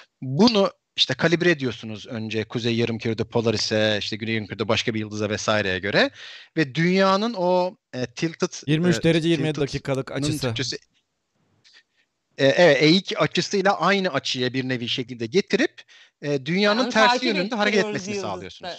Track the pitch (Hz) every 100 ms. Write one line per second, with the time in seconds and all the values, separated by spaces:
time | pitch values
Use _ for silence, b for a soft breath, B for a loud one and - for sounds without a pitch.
0 | B - 131 139 233 214 190 - _ -
1 | - 131 165 165 175 156 131 110 113 107
2 | - 120 110 110 107 123 117 117 117 113
3 | 120 110 110 120 113 - - 110 107 104
4 | - 107 110 113 101 101 104 107 - 110
5 | 107 107 104 104 - 107 98 92 98 151
6 | 277 B B B B 160 147 139 170 185
7 | 196 196 226 214 180 180 180 - _ 127
8 | 123 - 160 160 185 - - 156 175 135
9 | 165 165 165 165 147 151 139 139 - 135
10 | 135 139 147 151 127 117 135 - _ _
11 | _ _ _ _ _ _ _ b _ _
12 | _ _ _ - 135 135 175 131 151 185
13 | - 214 156 - - 202 190 202 170 196
14 | 185 135 - 127 123 127 127 127 117 -
15 | 117 123 117 165 - 196 302 - - b
16 | b _ 147 143 131 180 208 214 247 226
17 | 220 247 254 196 196 233 208 208 208 208
18 | 185 202 190 190 92 - 185